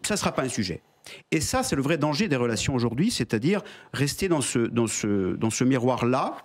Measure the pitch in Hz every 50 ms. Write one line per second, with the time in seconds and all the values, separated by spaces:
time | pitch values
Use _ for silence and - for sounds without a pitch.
0 | - - 208 190 - 180 151 - 139 131 - - 104 90 82 - _ _ _ _
1 | - - - - - - - 160 143 - - 262 247 - - 139 131 139 170 156
2 | 143 151 147 139 226 196 143 123 123 120 113 104 - - 143 123 117 120 113 123
3 | 180 240 - - 131 - - 110 113 160 208 196 - - - - - - - 120
4 | 139 139 - - 190 190 165 147 120 - - 127 117 - - 117 117 110 - -
5 | - 107 101 101 95 92 87 82 - 110 110 - 127 127 135 127 117 127 123 117
6 | 120 120 127 135 175 254 - -